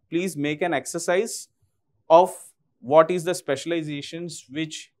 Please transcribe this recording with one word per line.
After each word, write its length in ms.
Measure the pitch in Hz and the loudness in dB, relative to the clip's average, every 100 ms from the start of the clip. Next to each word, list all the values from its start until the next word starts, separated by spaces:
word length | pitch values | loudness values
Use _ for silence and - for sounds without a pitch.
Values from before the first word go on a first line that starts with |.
| _ | _
please 300 | 165 185 147 | -4 -4 -4
make 240 | 147 151 | -4 -2
an 140 | 175 147 | -2 -2
exercise 720 | 131 175 170 180 220 - - _ _ _ _ _ _ | -4 -8 -2 0 0 -6 -14 _ _ _ _ _ _
of 240 | 165 185 - - _ _ _ | 6 6 0 -18 _ _ _
what 300 | 117 147 160 | 4 6 6
is 140 | 185 160 | 2 -2
the 100 | 180 | -4
specializations 1120 | - 135 165 170 151 147 143 165 175 156 - | -2 -4 -2 -4 -4 -8 -10 -12 -12 -12 -12
which 440 | 135 160 - - _ | -8 -8 -8 -16 _